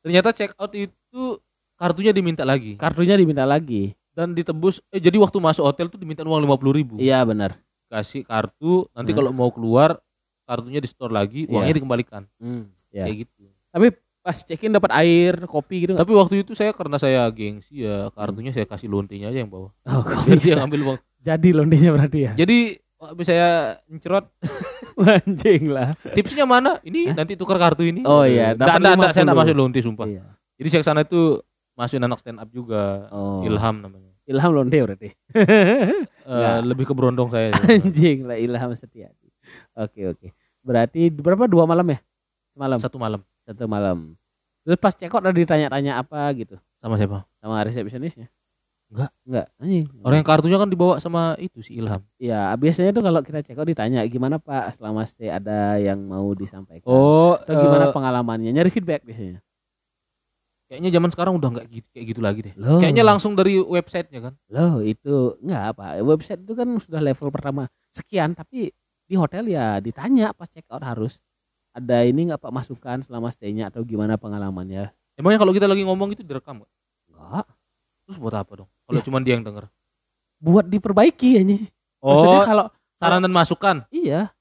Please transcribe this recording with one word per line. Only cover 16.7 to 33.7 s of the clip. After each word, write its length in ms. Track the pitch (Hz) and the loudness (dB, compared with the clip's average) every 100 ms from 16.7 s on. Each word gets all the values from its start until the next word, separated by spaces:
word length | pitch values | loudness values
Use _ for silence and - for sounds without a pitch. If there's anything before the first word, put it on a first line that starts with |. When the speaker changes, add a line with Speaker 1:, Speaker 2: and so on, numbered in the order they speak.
Speaker 1:
karena 260 | 208 170 143 | -4 -6 -2
saya 260 | 139 131 120 | 0 2 0
gengsi 540 | 110 104 104 - 143 | -4 -10 -10 -18 -10
ya, 260 | 110 101 101 | -6 -6 -8
kartunya 400 | - 104 101 120 | -8 -10 -8 -8
saya 140 | 123 | -6
kasih 220 | 107 101 113 | -6 -8 -6
lontenya 420 | 101 98 101 101 | -6 -6 -10 -10
aja 100 | 131 | -8
yang 100 | 110 | -10
bawa. 220 | 95 95 _ | -12 -20 _
Speaker 2:
Oh, 180 | - 131 | -4 -2
kok 200 | 117 - | -2 -2
Speaker 1:
Biar 120 | - | 6
dia 80 | 156 151 | 6 6
Speaker 2:
bisa? 80 | 156 | 2
Speaker 1:
ngambil 220 | 131 147 | 0 -2
uang. 160 | 139 131 _ _ | -4 -6 _ _
Speaker 2:
Jadi 300 | 143 160 170 | -6 2 4
lontenya 400 | 160 151 160 170 | 4 4 6 6
berarti 280 | 147 143 151 | 4 2 0
ya? 120 | 131 104 | -2 0
Speaker 1:
Jadi, 220 | 180 240 233 175 _ _ | 2 4 2 -4 _ _
habis 280 | 156 170 175 | -20 -10 0
saya 220 | 170 175 170 139 - _ | 2 2 2 -2 -8 _
nyecerot. 400 | 156 - 190 - _ | -16 -4 -4 -4 _
Speaker 2:
<laughs> 360 | - 403 523 508 - - | -10 -10 -12 -14 -18 2
Anjing 640 | 196 208 - 180 - 175 151 | 4 6 2 -2 4 4 2
lah. 300 | 139 127 160 - | -2 -4 -6 -4
Speaker 1:
"Tipsnya 340 | - 277 285 | -2 -2 0
mana?" 320 | 269 247 262 349 | 2 4 2 -2
"Ini 260 | - 214 339 | -6 -4 -2
Speaker 2:
Hah? 80 | 156 | -2
Speaker 1:
nanti 160 | 160 | -4
tukar 220 | 190 185 190 | -6 -2 2
kartu 260 | 170 151 | 2 2
ini." 200 | 170 170 | 0 -2
Speaker 2:
Oh, 200 | 135 147 | 4 6
iya. 300 | 135 123 113 | 6 4 2
Speaker 1:
Nggak, 60 | 113 | 2
Speaker 2:
Dapat 120 | 131 170 | 4 6
Speaker 1:
nggak, 160 | 190 | 6
nggak, 160 | 185 185 | 6 4
saya 140 | 170 | 4
nggak 40 | 156 | 4
Speaker 2:
lima 80 | |
puluh. 120 | 151 160 | 4 4
Speaker 1:
masuk 100 | 147 | 4
lonte, 220 | 131 127 | 2 0
sumpah. 260 | 117 110 107 | -2 -4 -8
Speaker 2:
Iya. 180 | 98 98 _ _ | -10 -14 _ _
Speaker 1:
Jadi 140 | _ 156 | _ -2
saya 120 | 160 | 0
kesana 180 | 151 151 | 2 0
itu 180 | 151 175 165 139 - _ _ | 0 2 2 2 -4 _ _
masukin 320 | _ 120 135 | _ -6 -2
anak 160 | 123 123 | -2 -4
stand 160 | - 113 | -10 -18
up 100 | 110 | -16
juga. 600 | 120 120 110 101 98 104 | -16 -8 -4 -4 -6 -10
Speaker 2:
Oh. 320 | 101 101 98 | -8 -6 -4
Speaker 1:
Ilham 360 | 92 107 113 | -2 0 0